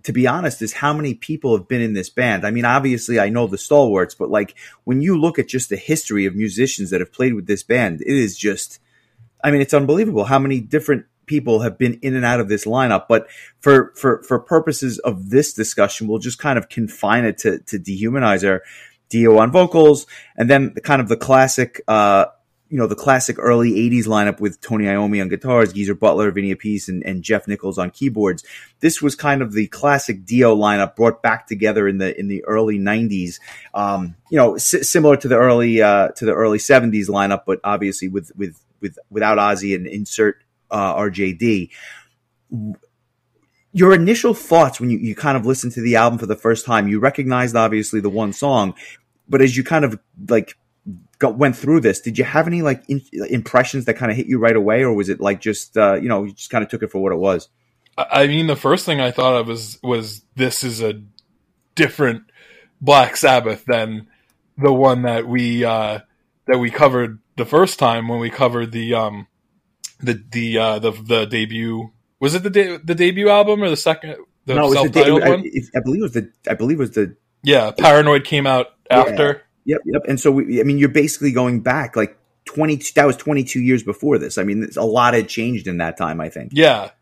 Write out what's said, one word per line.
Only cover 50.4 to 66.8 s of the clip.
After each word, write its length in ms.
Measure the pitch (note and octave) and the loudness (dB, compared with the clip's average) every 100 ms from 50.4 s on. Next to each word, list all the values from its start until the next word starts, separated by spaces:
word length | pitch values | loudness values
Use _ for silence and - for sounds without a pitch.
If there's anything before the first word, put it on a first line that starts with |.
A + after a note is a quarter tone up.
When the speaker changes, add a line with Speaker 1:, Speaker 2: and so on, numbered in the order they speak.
| - - _ _ G#2 F2+ _ _ | 0 -18 _ _ -18 -18 _ _
Speaker 1:
got, 180 | A2+ A#2 | -4 0
went 200 | D3+ C3+ | -2 0
through 240 | C3+ D#3+ | 0 2
this, 200 | C#3 C3 | 2 0
did 180 | A#2 A2+ | -6 -4
you 60 | |
have 220 | C3 D3+ E3 | -2 -2 -2
any, 160 | E3+ | -2
like, 220 | D3+ B2 - | -2 -4 -6
in-, 140 | C#3 _ | -8 _
impressions 720 | - G2+ B2 - B2+ B2+ C3+ | -12 -6 -6 0 0 0 -4
that 100 | A#2 | -4
kind 160 | A2 A#2+ | -4 -4
of 60 | A2+ | -4
hit 100 | - | -2
you 120 | B2+ | 0
right 180 | A#2 A2+ | 2 2
away, 260 | G2+ A2+ | 2 2
or 100 | C3 | 2
was 160 | G#2+ F#2+ | 0 -2
it, 120 | F#2+ | -2
like, 200 | G2+ F#2+ | -2 -2
just, 360 | A2 G#2 - A2 | -4 -6 -4 2
uh, 180 | G2+ | 2
you 140 | G2 A#2+ | 2 -2
know, 160 | G#2 | -4
you 80 | G2+ | -4
just 180 | G2 - | -12 -8
kind 140 | A#2+ | -6
of 60 | G#2+ | -6
took 120 | A#2 | -8
it 80 | G#2+ | -8
for 120 | G2 | -4
what 100 | F#2+ | -2
it 60 | E2+ | 0
was? 300 | F#2+ F2+ - _ _ _ _ - | 0 -2 -6 _ _ _ _ -8
Speaker 2:
I, 100 | C#3+ C#3 | -2 2
I 20 | C#3+ | 2
mean, 200 | D3+ D#3+ | 2 -2
the 100 | C#3+ | -2
first 300 | - F#3 F#3 | 0 0 0
thing 140 | D3 | -2
I 100 | B2+ | -2
thought 240 | A#2+ B2+ | 0 0
of 140 | B2 A#2 | 0 -2
was, 300 | A#2 A2 - | -8 -12 -10
was 400 | B2 A#2+ A2 A2 _ B2+ | -4 -4 -6 -16 _ -4
this 280 | C3 - | -4 -4
is 180 | C3 A2+ | -8 -6
a 200 | A2+ G#2+ G#2 _ _ _ _ _ _ | -6 -6 -16 _ _ _ _ _ _
different 500 | - C#3+ - C3+ A2+ _ _ _ - _ _ | 0 0 2 -2 -2 _ _ _ -20 _ _
Black 360 | C#3 C#3+ B2 - | 4 4 4 2
Sabbath 480 | D3 B2+ A2+ G#2+ - | 2 2 0 -6 -2
than 420 | A#2 A2 A2 A2 _ _ _ _ - | -2 -2 -10 -16 _ _ _ _ 0
the 140 | C#3 | 2
one 300 | C3 C3+ B2 | 4 4 4
that 240 | B2 A#2 A#2 | 0 -4 -2
we, 360 | B2 A#2+ A#2 | -2 -2 -2
uh, 360 | A#2 A2+ G#2+ G#2+ _ _ _ _ - | 0 -2 -4 -8 _ _ _ _ -2
that 120 | B2+ | 0
we 120 | A#2+ | 0
covered 480 | - | 2